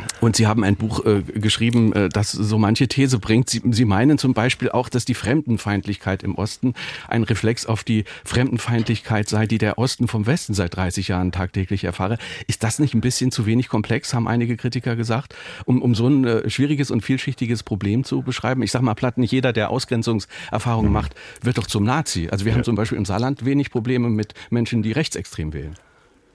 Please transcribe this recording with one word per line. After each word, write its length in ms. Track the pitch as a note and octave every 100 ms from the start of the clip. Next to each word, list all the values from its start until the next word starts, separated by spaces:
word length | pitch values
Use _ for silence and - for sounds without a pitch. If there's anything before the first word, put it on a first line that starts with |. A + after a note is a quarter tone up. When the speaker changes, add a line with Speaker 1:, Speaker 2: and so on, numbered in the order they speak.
| - -
Speaker 1:
Und 160 | A#2 A2
Sie 100 | A2
haben 160 | A2+
ein 140 | G2 G2+
Buch, 280 | A2 A2 A2
äh, 180 | G2+
geschrieben, 680 | F#2 G#2+ G#2 - A#2 A#2 A2
äh, 160 | G#2 F#2+
das 240 | G#2 G2+
so 260 | F2 G#2 G#2+
manche 300 | G#2 A2+ C3
These 320 | - C3+ A#2+
bringt. 300 | G#2+ A2+ -
Sie, 120 | A#2+ -
Sie 120 | A2
meinen 340 | A#2+ G2 C3+ D3
zum 160 | C3
Beispiel 360 | A#2+ B2 - B2
auch, 180 | A#2+ B2+
dass 160 | B2
die 100 | -
Fremdenfeindlichkeit 1120 | A#2+ G2 D3+ D3 A2 G#2 G2+ G2 G2+ - F#2+
im 120 | G2+ F#2
Osten 380 | G#2 - B2+ - - - -
ein 140 | A#2
Reflex 420 | A2 G#2+ A2 A#2+ -
auf 180 | A2
die 220 | - A2 G2+ -
Fremdenfeindlichkeit 1040 | - B2 C3 A#2+ - A#2 A2+ A2 - G#2+ G#2+
sei, 180 | G#2+ G#2+
die 120 | A2
der 200 | G#2+ -
Osten 300 | C3 - A#2+
vom 180 | A2 G#2
Westen 280 | E3 -
seit 200 | G2+ F2 -
dreißig 320 | F#2 G2 F#2
Jahren 240 | F2+ F2+
tagtäglich 500 | F2+ F#2 G2 F#2 G2
erfahre. 340 | F2+ - F#2+ A2+ - - -
Ist 160 | -
das 160 | A2+ -
nicht 140 | D3
ein 80 | A#2
bisschen 300 | B2 - B2+
zu 140 | - G#2+
wenig 220 | A#2 B2+
komplex, 460 | A2 - A2+ -
haben 160 | B2 A2
einige 260 | A#2 A#2 A2+
Kritiker 400 | B2 B2 B2 A#2
gesagt, 400 | A2+ A2+ - - - - -
um, 160 | B2+
um 140 | B2 A2+
so 120 | B2
ein, 160 | C#3+
äh, 260 | B2 A2+ -
schwieriges 420 | - C#3+ D3 C3+
und 100 | A#2
vielschichtiges 600 | - C3 - B2+ A#2 A#2
Problem 420 | - G#2 G2 A2+ -
zu 160 | C#3
beschreiben? 420 | B2+ - - C3
Ich 80 | A2
sag 120 | A#2+
mal 120 | B2 G#2+
platt, 220 | B2+ B2
nicht 160 | A#2+
jeder, 180 | C3 B2+
der 180 | A2+ G#2
Ausgrenzungserfahrungen 1200 | B2 - A#2+ A#2 A2+ - - - A2 A#2+ A2+ G#2
Speaker 2:
Mhm. 20 |
Speaker 1:
macht, 220 | G#2+ - - - -
wird 160 | A#2 B2
doch 100 | G#2
zum 160 | G#2+
Nazi. 380 | G#2 C#3+ - - E2
Also 140 | A2 G2+
wir 60 |
Speaker 2:
Ja. 60 | A#2
Speaker 1:
haben 60 |
zum 120 | A#2+ G#2
Beispiel 240 | A2 -
im 60 | G2+
Saarland 400 | G2 B2+ C#3 B2
wenig 260 | C#3 C#3
Probleme 360 | B2 A2+ B2+ A#2+
mit 280 | G#2+ G#2 - -
Menschen, 320 | A#2 A#2 A#2
die 80 | G#2+
rechtsextrem 640 | A2 D#3+ - - - D#2
wählen. 200 | D2+ D2+ D#2 _ _ _ _ _